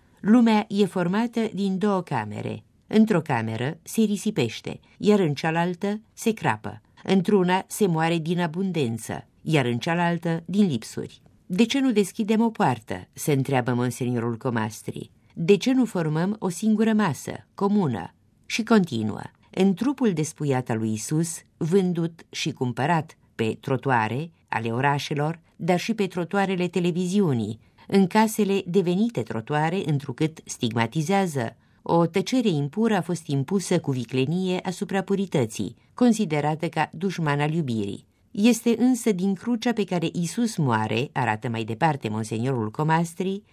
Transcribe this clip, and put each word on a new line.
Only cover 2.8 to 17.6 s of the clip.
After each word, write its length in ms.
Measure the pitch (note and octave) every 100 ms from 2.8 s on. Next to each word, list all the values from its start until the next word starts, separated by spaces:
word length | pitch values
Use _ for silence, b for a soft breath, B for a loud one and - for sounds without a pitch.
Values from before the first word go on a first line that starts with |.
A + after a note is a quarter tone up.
| -
Într-o 340 | A3 A3 F3
cameră 560 | - A#2 A2+ A2+ B2+ E3+
se 180 | - -
risipește, 760 | G#3+ G3+ G#3+ G#3 A#2 - - - b b
iar 220 | G3 G#3
în 140 | E3
cealaltă 680 | C#3 E3 E3 F3 F3 G3+ G#3+ -
se 200 | - A#3
crapă. 480 | A3 C3 A2 G2+ G#2 _ b
Într-una 600 | - F#3+ F3 G#3 F3+ F#3 -
se 200 | - G3+
moare 300 | D#3+ E3 E3+
din 220 | D#3 F3
abundență, 880 | F3 E3 G3 E3 A#2+ A2+ - F2 - _
iar 240 | D3+ D#3 A#2+
în 120 | A#2+
cealaltă 680 | E3+ E3+ E3+ E3+ E3+ E3 E3
din 220 | G3 G3
lipsuri.” 540 | A#2 - - - - _ _ -
„De 200 | F3+ A#3
ce 140 | C#4
nu 120 | C4
deschidem 500 | G#3 F#3 - G3+ A3
o 80 | A#3
poartă?”, 580 | A3 E3 A2+ - F#2 -
se 180 | - -
întreabă 420 | C#3 C3 C3 A#2+
monseniorul 640 | A#2+ B2 - B2 B2 A#2 A2+
Comastri. 760 | C3 A#2 G#2+ A2 - - - b b
„De 240 | - E3 G3
ce 140 | B3
nu 140 | C4 A#3
formăm 500 | F#3 D#3 D#3 F#3 G#3+
o 100 | F#3+
singură 440 | F3 A3 G#3+ A3+
masă, 540 | G#3+ G3 C3 - - -
comună?” 600 | -